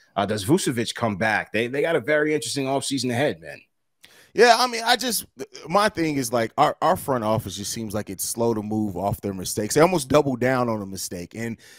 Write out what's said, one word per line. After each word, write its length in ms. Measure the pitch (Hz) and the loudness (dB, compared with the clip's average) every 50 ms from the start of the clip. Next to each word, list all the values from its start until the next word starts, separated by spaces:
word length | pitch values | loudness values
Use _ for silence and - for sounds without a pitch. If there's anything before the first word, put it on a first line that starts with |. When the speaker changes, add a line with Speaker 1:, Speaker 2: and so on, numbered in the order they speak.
| _ _ - | _ _ -4
Speaker 1:
Uh, 120 | - 104 | -2 -2
does 180 | 98 107 104 95 | 0 -2 -2 2
Vucevic 500 | 107 160 196 - 170 123 120 113 - - | 2 2 2 2 0 -2 -2 -4 -4 -4
come 220 | - 120 113 104 | -2 -2 -2 0
back? 360 | 85 107 110 104 95 85 - | 0 0 2 2 0 0 -2
They, 140 | - 107 120 120 | -2 -2 -2 -2
they 120 | 131 143 | -2 -2
got 140 | 156 165 170 | 0 0 0
a 40 | 147 | 0
very 340 | 110 147 151 147 151 151 151 | 0 0 0 2 2 0 0
interesting 320 | 151 151 - - 139 135 | -2 -2 -4 -4 -4 -2
offseason 440 | 135 139 139 135 - 143 131 117 127 | 0 -2 -2 -2 -2 -4 -2 -2 -2
ahead, 300 | 117 120 147 135 95 80 | 0 0 0 0 -2 -4
man. 200 | 80 76 71 - - _ _ _ _ _ _ _ _ - _ - - _ - | -10 -18 -18 -18 -20 _ _ _ _ _ _ _ _ -20 _ -20 -20 _ 2
Speaker 2:
Yeah, 220 | 175 233 247 226 240 | 6 6 6 6 6
I 80 | 254 | 4
mean, 160 | 247 233 226 233 | 0 -2 -2 0
I 100 | 233 254 | 0 0
just, 280 | 220 247 247 196 - - - _ - - - - 139 - 156 | 2 0 -2 -4 -4 -6 -10 _ -16 -16 -14 -16 -16 -6 -2
my 200 | 170 202 208 208 | 0 2 2 2
thing 280 | - 165 165 156 147 | 0 0 -2 0 0
is, 160 | 139 127 113 | -2 -2 0
like, 200 | 123 120 113 110 - - | 0 0 0 0 2 2
our, 180 | 151 143 - - | 2 2 2 2
our 140 | 139 160 185 | 2 2 2
front 280 | 175 - - 131 120 107 | 2 0 -2 -2 0 2
office 320 | 107 110 110 - 101 90 | 0 0 0 -2 -4 -8
just 160 | 98 101 - | -8 -8 -8
seems 220 | - 113 113 107 95 | -6 -6 -6 -6 -6
like 160 | 107 101 - | -6 -6 -6
it's 120 | 95 - - | -8 -8 -6
slow 280 | - - 113 117 117 | -6 -2 0 2 2
to 100 | 113 107 | 2 0
move 340 | 101 107 107 110 107 104 90 | -2 -2 -2 -2 -2 -2 -2
off 240 | 85 95 101 107 - | -2 -2 -2 -2 -2
their 120 | - 101 | -4 -6
mistakes. 420 | 95 92 87 - - 113 107 107 - | -6 -6 -6 -6 -4 -4 -2 0 4
They 60 | 147 | 6
almost 280 | 160 180 185 165 131 127 | 6 6 4 2 0 4
double 280 | - 151 143 139 127 | 4 4 4 4 0
down 320 | 117 123 127 131 123 123 117 | 0 2 2 2 2 2 0
on 140 | 110 107 | 0 -4
a 40 | 101 | -4
mistake. 480 | 95 95 90 - - 101 87 87 - - | -8 -8 -10 -10 -10 -10 -10 -10 -10 -10
And 220 | 110 117 117 110 - - - - | -8 -8 -8 -8 -10 -14 -20 -20